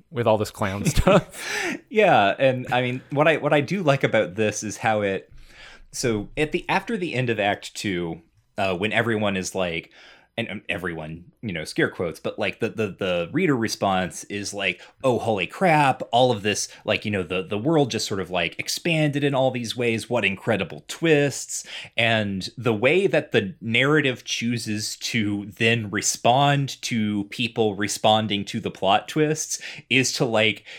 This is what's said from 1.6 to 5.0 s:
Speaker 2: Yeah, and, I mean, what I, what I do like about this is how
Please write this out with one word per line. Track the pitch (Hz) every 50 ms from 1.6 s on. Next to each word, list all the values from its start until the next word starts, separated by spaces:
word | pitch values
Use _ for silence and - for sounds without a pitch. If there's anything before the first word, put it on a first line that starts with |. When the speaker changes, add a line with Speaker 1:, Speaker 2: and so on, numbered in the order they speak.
| 403 349 294 - - -
Speaker 2:
Yeah, | 269 214 214 185 151 120 101 98 - -
and, | 135 135 127 127 127 - 123
I | 123
mean, | 127 123 123 123 - -
what | - 139 151 165
I, | 156 131
what | 120 147 151
I | 151
do | 143 - 170 202 190
like | 147 139 139 -
about | 131 101 113 104 - 87
this | 101 107 107 101 - -
is | 107 95 -
how | - 117 110 107